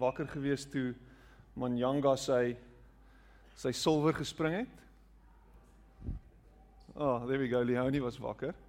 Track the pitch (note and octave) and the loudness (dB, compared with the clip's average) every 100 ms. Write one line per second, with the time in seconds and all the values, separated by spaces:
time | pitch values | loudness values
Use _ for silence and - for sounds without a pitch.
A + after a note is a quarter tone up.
0 | B2+ C3 C#3+ D3 C#3 C#3 - C#3+ B2+ A#2+ | 0 0 -4 -2 0 0 -2 -2 -2 -4
1 | - - - - - - B2+ B2 B2 C#3+ | -12 -20 -20 -20 -16 -4 -2 2 2 4
2 | C#3 C3+ - B2+ B2 A#2+ - - - - | 4 2 2 2 2 -2 -12 -20 -20 -20
3 | - - - - - - C3+ B2 - D#3 | -20 -20 -20 -20 -20 -6 -4 0 2 4
4 | D3+ D#3 D3 - D#3 F3 B3+ - - - | 4 2 -4 -2 -2 -2 -6 -10 -20 -20
5 | - - - - - - - - - - | -20 -20 -20 -20 -20 -20 -20 -20 -20 -14
6 | - - - - - - - - - - | -10 -10 -12 -20 -20 -20 -20 -20 -18 -4
7 | D3 A#2+ A#2+ C3+ C3 B2 B2 B2 C3 C#3 | 0 0 0 -2 0 0 2 0 0 0
8 | B2 A2+ A#2+ G#2+ C3+ F3+ | -2 -6 -8 -8 -8 -10